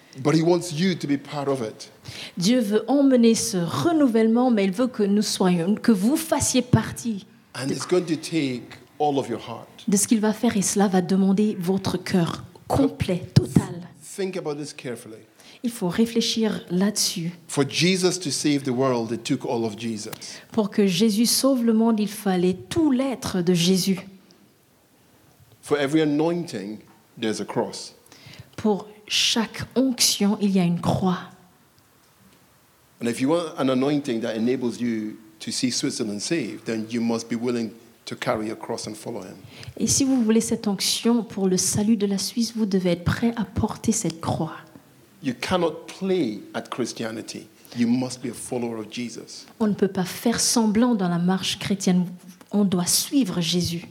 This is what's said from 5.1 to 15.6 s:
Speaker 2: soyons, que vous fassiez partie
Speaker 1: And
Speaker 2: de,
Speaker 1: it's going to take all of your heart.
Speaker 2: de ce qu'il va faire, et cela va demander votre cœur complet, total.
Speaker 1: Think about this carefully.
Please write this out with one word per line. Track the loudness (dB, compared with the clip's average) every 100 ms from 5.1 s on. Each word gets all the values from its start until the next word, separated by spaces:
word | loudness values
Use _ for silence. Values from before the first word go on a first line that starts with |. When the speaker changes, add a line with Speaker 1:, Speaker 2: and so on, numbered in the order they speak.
| 2
Speaker 2:
soyons, | 0 2 4 4 2 0
que | 4
vous | 4 4 2
fassiez | 0 0 2 0
partie | 2 0 0 -6 -6 -6 -8 -20 _ -8
Speaker 1:
And | -4
Speaker 2:
de, |
Speaker 1:
it's | -4 0
going | 0 0
to | -4
take | -2 -2 -2 -4 -10 -20 -14 -4
all | 0 0
of | -2
your | -6
heart. | -8 -12 -14 -12 -2
Speaker 2:
de | 0
ce | 2
qu'il | 2
va | 2
faire, | 2 0 0
et |
cela | 0 2 2
va | 2
demander | 2 2 4 4 2 0
votre | -2 -2 -2 -6
cœur | 0 0 0 -4 -12 -14 -2
complet, | 2 2 0 -2 -4 2
total. | 2 4 2 0 -8 -14 -20 -14 -6
Speaker 1:
Think | -4 -4
about | -6 -6
this | -8
carefully. | -10 -10 -10 -12 -18 -20 _ -20 -8